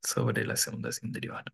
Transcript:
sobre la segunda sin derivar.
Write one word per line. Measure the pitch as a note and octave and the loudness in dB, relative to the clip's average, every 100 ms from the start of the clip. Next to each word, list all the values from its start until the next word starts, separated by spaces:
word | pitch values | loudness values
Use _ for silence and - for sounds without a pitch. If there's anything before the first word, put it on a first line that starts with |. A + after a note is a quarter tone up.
sobre | - - A#2+ A#2+ A2+ | 0 4 4 4 0
la | - | 2
segunda | - - A#2 | 0 0 -4
sin | - - | -4 -4
derivar. | - - - - | -4 -6 -8 -10